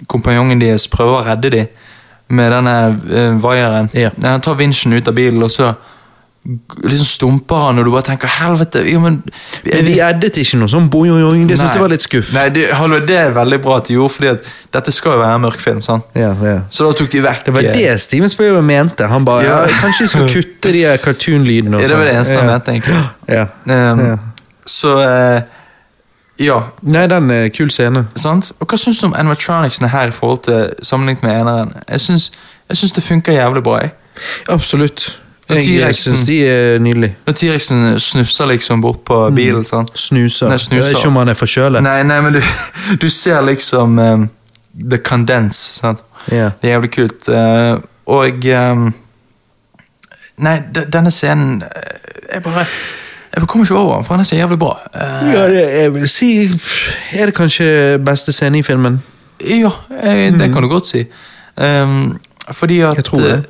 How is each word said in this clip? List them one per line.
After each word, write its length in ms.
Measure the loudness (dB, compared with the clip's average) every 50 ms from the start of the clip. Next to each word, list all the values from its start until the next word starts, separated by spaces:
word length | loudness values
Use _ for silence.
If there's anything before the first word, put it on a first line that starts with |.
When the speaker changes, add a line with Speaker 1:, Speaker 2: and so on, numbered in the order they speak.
| -18 -6
Speaker 1:
kompanjongen 500 | -6 -4 0 0 2 2 2 2 2 2
deres 280 | 2 2 2 0 0 -2
prøver 340 | -2 0 2 2 2 0
å 40 | 0 -2
redde 220 | -4 -2 0 0 0
de 120 | 0 -2 -2 -8 -20 -20 -20 -20 -20 _ _ _ _ _ _
med 220 | 0 2 2 2
denne, 260 | 2 2 0 0 2 2 2 2 0 -2 -4 -2 -2
eh, 260 | 0 2 2 2 2
vaieren, 500 | 2 2 2 2 2 0 0 0 -2 0 0
Speaker 2:
Ja. 160 | 0 -2 -2 -2 -2 -2
Speaker 1:
han 180 | -2 0 0
tar 140 | 0 -2 -2
vinsjen 380 | 0 2 0 2 0 0 0 0 0
ut 100 | 0 0
av 60 | 0
bilen, 300 | 2 2 2 2 2 0
og 80 | 0
så 240 | 0 0 0 0 0 -4 -10 -20 -20 -20 _ _ _ _ _ _ _ _ _ -12 -12 -12 -12 _ -16 -6 -4
liksom 220 | -2 -2 0 -2 -2
stumper 480 | -2 -2 0 0 0 0 0 -2 -2
han, 220 | 0 2 2 2 2
og 60 | 2
du 60 | 2
bare 100 | 2 0 0
tenker, 240 | -2 -4 -4 -4 -4
Helvete, 540 | -4 -2 0 0 0 0 0 -2 -2 -2 0 0
jo, 80 | 2 2
men 240 | 2 2 0 -2 -4 -12 -16 -16 -18 -16 -18 -10 -6
Speaker 2:
Men 220 | -2 0 0 2
de 80 | 2 2 2
eddet 340 | 2 2 0 0 0 -2 -2
ikke 220 | -2 -2 0 0 0
noe 80 | 0 2
sånn 220 | 2 2 2 4
boing, 220 | 4 4 4 4 4
boing, 100 | 4 4
boing. 240 | 4 4 4 4 2
Det 80 | 2 2
synes 120 | 2 0
Speaker 1:
Nei. 40 | 2 2
Speaker 2:
jeg 40 |
var 80 | 2 2
litt 120 | 2 0
skuff. 320 | -2 -2 -2 -2 -2 0 0
Speaker 1:
Nei, 160 | 0 0 2
det, 160 | 2 0 0 0 0
hallo, 260 | 0 0 2 0 0
det 160 | 0 0 2
er 140 | 2 2 2
veldig 300 | 2 0 2 2 0 0
bra 160 | 0 0 0 0
at 80 | 0 0
de 60 | 0
gjorde, 180 | 2 2 0
fordi 160 | 0 -2 0 0
at 220 | 0 -2 -4 -14 -20 -20 -20 _ -6
dette 180 | -4 -4 -2
skal 220 | -4 -2 0 0 2
jo 60 | 2
være 160 | 2 2 2
en 60 | 2
mørk 200 | 0 -2 -4 -2
film, 180 | -4 -2 -2 -2
sant? 220 | -2 -2 -4 -4 -4 -6 -4
Speaker 2:
Ja, 200 | -2 -2 -2 -2 -2 -2
ja. 140 | -2 -2 -2 -4 -4
Speaker 1:
Så 160 | -2 0 0
da 80 | 0 2 0
tok 100 | -2 -2
de 100 | 0 0 0
vekk, 220 | 0 -2 -2 -4
Speaker 2:
Det 80 | -2 0
var 100 | 0 0
Speaker 1:
eh, 80 | 2 2
Speaker 2:
det 280 | 2 2 2 0 0
Steven 260 | -2 -2 0 0 0 0
Spielberg 340 | 2 2 2 2 4 4 4
mente. 440 | 4 4 2 2 0 0 -2 -2 0
Han 160 | 0 2 2
bare, 200 | 2 2 2 2
Speaker 1:
Ja. 160 | 2 2 2
Speaker 2:
«Ja, 60 | 2 2 2 0
kanskje 220 | 0 0 0 0
vi 60 | 0 0
skal 200 | 2 2 2 2
Speaker 1:
<laughs> 60 | 2
Speaker 2:
kutte 360 | 0 -2 -4 -6 -4 -2 0 2
de 100 | 2 2
her 140 | 2 2 2
cartoon-lydene 760 | 0 -2 -2 -2 -2 0 2 2 2 2 2 2 2 0 0
og 60 | 0
Speaker 1:
Ja, 60 | 2 2
det 80 | 2
var 80 | 2 2
Speaker 2:
sånn.» 80 | 2
Speaker 1:
det 40 | 2 2
eneste 160 | 2 2 2
Speaker 2:
Ja. 60 | 2
Speaker 1:
han 100 | 2 2
mente, 200 | 2 0 -2 -2
egentlig. 380 | -4 -2 0 0 0 0 0 -2 -6 _ -6 -4
Speaker 2:
Ja. 180 | -2 -2 -2 -4 -6 -12 -4 -2
Speaker 1:
Ehm, 320 | 0 2 2 2 2 2 2 0
Speaker 2:
Ja. 80 | 0 -2 -6 -10 -16 -18 _ _ _ _ _
Speaker 1:
så, 320 | -4 -4 -2 0 2 2 2
eh, 420 | 2 2 2 2 2 2 2 0 -2 -6 -16 -20 -20 _ _ _ _ _ _ _ _ _ _ _ _ _ _ -4
ja. 220 | -2 0 0 0 -2 -6 -14 -10
Speaker 2:
Nei, 260 | -2 0 2 2 2 2
den 240 | 2 2 2 2
er 160 | 2 2 0 -2 -2
kul 140 | -2 -2 -2
scene. 320 | 0 0 0 2 2 0 -2 -2 -4
Speaker 1:
Sant? 360 | -4 -2 0 0 0 0 -2 -6 _
Og 80 | -6 -4
hva 80 | -2 -2
synes 220 | 0 0 0 2
du 60 | 0 0
om 60 | 0
animatronicsene 720 | 0 0 -2 -2 -2 -2 -2 -2 0 0 -2 -2 -2 -2 -2
her 200 | 0 0 -2 -2
i 40 |
forhold 320 | -4 -4 -2 -2 -2 -2 -2
til 300 | -2 0 0 0 -2 -6 -6 -6
sammenlignet 400 | -4 -2 -2 -2 -2 -2 -2 -2
med 160 | -2 0 0
eneren? 340 | 0 0 0 -2 -4 -4 -8 -14 -12 -6
Jeg 120 | -4 -4
synes, 300 | 0 0 0 0 0 -2 -6 -12 -20 -20 -20 _ _ _
jeg 100 | -4 -2
synes 140 | -2 -2
det 120 | -2 -4 -2
funker 280 | 0 0 0 2 2
jævlig 320 | 0 2 2 0 0 0 0
bra, 160 | 0 -2 -2
jeg. 120 | -2 -6 -8 _ _ _ _ -16 -12 -12 -12 -12 -6 -2
Speaker 2:
Absolutt. 720 | -2 -2 0 0 0 0 0 0 -2 -6 -10 -10 -10 -14 -20 -20 _ _ _ -2
Speaker 1:
Og 80 | -2 0
Speaker 2:
Jeg 60 | 0
Speaker 1:
T-Rexen 480 | 2 2 2 2 0 0 0 0 0 0
Speaker 2:
synes 80 | 0 0
de 100 | 0 0 2 2 2
er 300 | 2 2 2 2 2 2
nydelige. 360 | 2 2 2 0 0 -2 -4 -6 -4 -4
Speaker 1:
Når 60 | -2
T-Rexen 640 | 0 0 0 0 0 0 0 2 2 2 2 2 0
snufser 460 | -2 -2 0 0 0 0 0 -2 0 0
liksom 340 | 0 0 0 0 0 0
bort 200 | 0 0 -2 -4 -4
på 240 | -2 0 2 2 2
Speaker 2:
Mm. 60 | 2
Speaker 1:
bilen, 300 | 2 2 2 0 0 -2
sånn. 220 | -2 -2 -4 -4 -4 -4
Speaker 2:
Snuser. 540 | -4 -2 0 2 2 2 2 0 0 0 0
Speaker 1:
Nei, 80 | 0 0
snuser. 180 | 0 0 0
Speaker 2:
Jeg 80 | 0 0 2 0
vet 40 | 0 2
ikke 40 | 2
om 80 | 2 2
han 120 | 2 2
er 40 | 0
forkjølet. 500 | 0 0 -2 0 2 2 2 2 2 2
Speaker 1:
Nei, 200 | 2 2 0 0
nei, 180 | 2 2 2
men 120 | 2 2 2
du, 80 | 2 0 0 -4 -6 -8 -12
<laughs> 300 | -12 -12 -4 -4 -2 0
du 80 | 0 0
ser 320 | 0 0 0 2 2 2
liksom, 580 | 2 0 0 0 -2 0 0 2 2 2 4 4
ehm, 300 | 4 4 2 2 0 -2 -4 _ _ _ _ _ _ _ _ -12 -6 -4
the 80 | -4 -4
condense, 840 | -2 -2 -2 0 0 0 0 0 0 0 -2 -2 -4 -4 -6 -4
sant? 180 | -4 -4 -4 -4 -10 _ _ -16 -8 -4
Speaker 2:
Ja. 200 | -2 0 0 -2 -4 -4
Speaker 1:
Det 80 | -2 0
er 80 | 0 0
jævlig 120 | 0 -2
kult. 360 | -2 -2 -2 -2 -2 -8 -6 -2
Eh, 500 | 0 0 2 2 2 2 2 0 0 -2 -6 -12 _ _ _ -2
og, 380 | 0 2 2 0 -2 -2 -2
ehm, 480 | 0 0 2 2 0 0 0 0 -2 -2 -6 -12 _ _ _ _ _ _ _ _ _ _ _ _ _ _ _ _ _ _ _ -20 -20 -20 _ -20 -20 _ -4
nei, 200 | -2 -2 -2 -2 -4 -6 -8
de-, 120 | -8 -6 -2 -2
denne 180 | 0 2 2
scenen, 500 | 2 2 0 0 0 0 0 0 -2 -4 -6
eh, 720 | -10 -14 -14 -14 -14 -16 -16 -18 -20 -20 -20 -14 -10 -10
jeg 100 | -8 -8
bare, 200 | -6 -4 -4 -4
jeg 760 | -4 -6 -12 -12 -12 -14 -16 -18 -20 -20 -20 -18 -10 -4 -4
bare 60 | -4 0
kommer 180 | 2 2 2 2
ikke 80 | 2 2
over 180 | 2 0 0
den, 80 | -2 -2 -2
for 60 | 0
han 80 | 0 0
er 60 | 0
så 60 | 0 0
jævlig 200 | 0 0 0 0
bra. 140 | 0 -2 -2 -6 -12 -16 -10
Eh, 360 | -8 -8 -8 -6 -2 0 0 2
Speaker 2:
Ja, 140 | 2 4 4
det, 180 | 4 4 2 2 2 2
jeg 120 | 2 2 0
vil 140 | 0 -2 -2
si, 200 | 0 0 2 2 2 2 2 0 0 -2 -4 -4 -6 -4 -4 -6 -6 -8 -10 -8
er 140 | -4 -2 -2
det 100 | 0 0
kanskje 600 | 0 0 0 2 2 0 2 2 2 2 2 2 0 0
beste 260 | 0 -2 -2 -2 -2 -2
scene 240 | -2 0 0 0 0
i 40 | 0
filmen? 380 | 0 0 0 2 0 0 -2 -4 -8 -20 _ _ _ _ _ -4
Speaker 1:
Ja, 280 | -2 0 2 2 2 0 -2 -12 -16
eh, 400 | -12 -4 -2 0 0 2 2 4
det 160 | 4 4 4 2
Speaker 2:
Mm. 40 | 2
Speaker 1:
kan 100 | 0 0
du 60 | 0
godt 160 | 0 0 -2
si. 200 | 0 -2 -2 -4 -4 -10 -20 -20 -20 -20 -20 -20 -20 _ -2
Ehm, 600 | -2 0 2 2 2 2 0 0 0 -2 -4 -8 _ -20 _ _ -14 -12
fordi 280 | -6 -4 0 0 2 2
at, 140 | 2 2 0
Speaker 2:
Jeg 80 | 0 -2
tror 160 | -2 0 0
det. 120 | 2 2 0
Speaker 1:
eh, 100 | 0 -4 -6